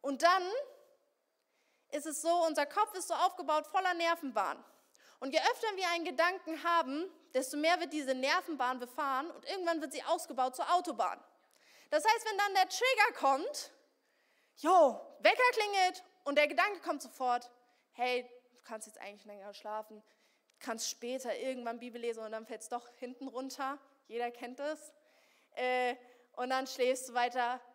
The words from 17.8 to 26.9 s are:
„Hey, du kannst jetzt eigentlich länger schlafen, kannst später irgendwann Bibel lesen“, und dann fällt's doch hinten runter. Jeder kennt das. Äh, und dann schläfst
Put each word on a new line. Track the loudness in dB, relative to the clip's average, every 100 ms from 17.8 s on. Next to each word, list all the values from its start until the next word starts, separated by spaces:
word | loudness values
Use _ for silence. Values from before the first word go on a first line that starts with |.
| _
„Hey, | -4 -2 -2 -4 -18 _ _
du |
kannst | -14 -12 -12
jetzt | -14
eigentlich | -16 -16 -18
länger | -16 -16
schlafen, | -14 -8 -8 -10 -18 _ _ _ _ _ _
kannst | -8 -6 -6
später | -6 -6 -4 -4 -4
irgendwann | -4 -4 -6 -8
Bibel | -10 -6
lesen“, | -6 -6
und | -8
dann | -10 -10
fällt's | -12 -8
doch | -8 -8 -14
hinten | -14 -10 -10
runter. | -8 -8 -6 -6 -6 _ _ _
Jeder | -6 -6
kennt | -6 -12 -8
das. | -6 -6 -12 _ _ _ _ _ _ -4
Äh, | 0 2 0 -2 -12 -20 _
und | -8 -2
dann | 0 -2
schläfst | 0 2